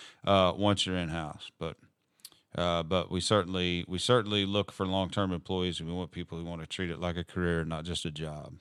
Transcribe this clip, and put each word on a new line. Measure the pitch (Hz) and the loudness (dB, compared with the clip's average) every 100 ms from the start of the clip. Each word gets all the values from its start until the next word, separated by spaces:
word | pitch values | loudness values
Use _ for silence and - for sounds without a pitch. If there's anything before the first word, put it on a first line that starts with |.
| - - - | -20 -6 4
uh, | 98 92 87 | 6 6 4
once | 104 98 92 | 4 4 2
you're | 92 | 0
in-house. | 85 82 76 73 - - | -2 -4 -6 -10 -16 -10
But, | 82 - _ _ _ _ - _ _ - | -10 -10 _ _ _ _ -20 _ _ -2
uh, | 87 85 | 2 2
but | 80 92 - | 2 0 2
we | 90 | 0
certainly, | - 107 87 95 90 87 85 | 4 4 4 0 0 0 -2
we | 90 | -2
certainly | - 123 104 104 98 | 4 4 4 0 2
look | 101 95 | 0 -2
for | - 95 | -2 0
long-term | 95 90 104 95 | 0 0 0 0
employees, | 87 - 92 90 80 | -2 -2 -2 0 -2
and | 82 | -6
we | 90 | -6
want | 87 | -6
people | - 85 82 | -8 -10 -8
who | |
wanna | 85 85 80 | -8 -8 -8
treat | - 90 | -4 -4
it | 80 | -2
like | 87 85 | -4 -4
a | |
career, | 85 92 87 82 | -4 -2 0 2
not | 80 80 82 | 0 -4 -4
just | 82 85 | -4 -4
a | |
job. | 76 78 76 69 78 | -6 -8 -8 -12 -16